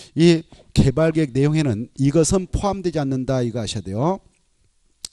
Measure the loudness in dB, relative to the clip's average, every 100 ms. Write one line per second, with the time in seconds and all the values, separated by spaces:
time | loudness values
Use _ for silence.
0 | -10 2 4 4 0 -20 _ 2 2 2
1 | 0 0 -2 0 0 2 0 -2 -6 -2
2 | 2 2 2 2 -2 -4 -4 -4 -4 -4
3 | -4 -4 -2 -2 -2 -4 -6 -8 -6 -2
4 | -2 -2 _ _ _ _ _ _ _ _
5 | -20